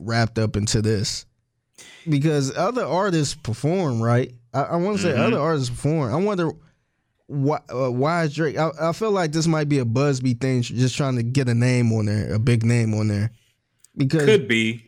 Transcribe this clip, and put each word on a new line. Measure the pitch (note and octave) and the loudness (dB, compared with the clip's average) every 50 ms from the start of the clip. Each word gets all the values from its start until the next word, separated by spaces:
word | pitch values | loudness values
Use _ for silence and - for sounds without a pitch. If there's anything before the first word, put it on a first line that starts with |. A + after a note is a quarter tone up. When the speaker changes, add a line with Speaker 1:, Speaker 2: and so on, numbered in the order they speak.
Speaker 1:
wrapped | E2+ A2+ A2+ A#2 A2+ - - A2 | -6 -4 0 0 0 0 0 -2
up | A2 G#2 - | -2 0 -2
into | G2+ G#2+ - - A2 | -2 -2 0 0 0
this? | G#2+ A2 A2 F#2+ G#2+ - - - - _ _ _ _ _ _ _ _ _ _ - - - - - - E3 | 0 0 0 0 -2 -4 -6 -10 -12 _ _ _ _ _ _ _ _ _ _ -20 -20 -20 -20 -12 -2 0
Because | D3 C#3 D3 D#3+ D3+ C#3+ C3+ C3+ - | 0 2 2 2 2 0 -2 -2 -2
other | - F3 G#3+ B3 B3 F3+ | -2 -2 -2 0 -2 -2
artists | B2 D#3+ F#3 G#3 G3+ E3+ D#3 C#3+ - - | -2 0 0 0 0 0 0 -2 -2 -4
perform, | - - A2 G#2+ - - D3+ F3+ G3 E3+ C3+ A#2+ A2 | -8 -8 -8 -8 -4 -2 -2 0 0 -2 -2 -2 0
right? | A2+ A#2 A#2+ B2 - - - - _ _ | 0 2 2 2 0 -2 -8 -20 _ _
I, | - C3+ | -4 -4
I | C#3 - E3 | -2 -2 -2
wanna | F3 F3 G#3 G#3 G3 | -2 -2 -2 -2 0
say | F#3 E3 | 0 0
Speaker 2:
Mm-hmm. | C#3 - | 2 2
Speaker 1:
other | E3 A3+ A3+ D#3 | 2 2 2 0
artists | C#3+ E3 D#3+ C#3 B2+ B2 | 0 0 0 -2 -2 -4
perform. | B2 - - C#3+ E3 E3 C3+ G#2 | -6 -4 -2 -2 0 0 -2 -2
I | C3 | -2
wonder | E3 G3 G#3+ G3+ F3+ E3 D3 - - - _ _ _ _ _ _ _ _ _ _ _ _ - | 0 0 0 0 0 -2 -2 -4 -8 -18 _ _ _ _ _ _ _ _ _ _ _ _ -8
why, | C#3 C#3+ C3+ C#3+ D#3 - _ - | -4 -2 0 0 0 -2 _ -8
uh, | - B2+ C3+ B2+ | -4 -2 -2 -2
why | A#2+ B2 C#3 D#3+ F3 E3+ E3 | 0 0 0 2 2 0 0
is | D3 C3+ | -2 -2
Drake? | D3 E3 C#3 G2+ C3+ | -2 -2 -2 0 0
I, | D#3 D#3+ - D3 | -2 -2 -2 -2
I | D#3+ E3 | -4 -4
feel | D#3+ - A3 A3 | -2 -2 -2 0
like | G3+ F#3+ E3+ D3+ | 0 0 0 0
this | D3+ E3 D#3+ | 0 0 2
might | E3 D#3+ D3+ D3 C#3+ | 2 2 2 2 0
be | D3 C3+ | 0 0
a | A#2+ | 0
Busby | A2+ A2+ C3 D3 D3 C3+ B2+ B2+ B2+ A#2+ | 0 0 2 2 2 0 0 0 -2 -2
thing, | A#2+ C3 C3 B2+ B2 | 0 0 0 0 0
just | A#2+ - - A#2 B2+ B2 - | -2 -2 0 0 0 0 0
trying | - C#3+ C3+ B2+ | -2 -2 -2 -2
to | A#2+ | -2
get | A#2 A#2+ C3 C#3+ C3 B2 | -2 0 0 0 0 2
a | A#2 | 2
name | A#2 B2 B2+ B2 B2 A#2+ A2+ | 2 2 2 4 4 2 2
on | A2 A2 G#2 | 2 2 0
there, | G2+ G#2 G#2+ E2 B1+ F2 | 0 -2 -2 -2 -2 -2
a | G#2+ | 0
big | A2+ B2+ A#2+ A2+ A2+ | 2 2 2 2 2
name | A#2 A#2+ A#2+ A2+ A2 | 2 2 2 2 0
on | G#2+ G#2+ G#2+ | 0 0 0
there. | G#2+ G#2 G2+ G#2+ A#2 - _ _ _ _ _ _ _ _ _ _ _ - | 0 0 0 -2 -4 -6 _ _ _ _ _ _ _ _ _ _ _ -4
Because | - C3+ C3+ D#3+ D#3 C#3+ | -2 0 0 2 2 4
Speaker 2:
Could | G#3+ G#3+ F3 B2 A2 | 4 4 4 4 2
be. | A#2 A2+ A2 A2+ A2+ A2+ - | 0 2 2 0 -2 -6 -12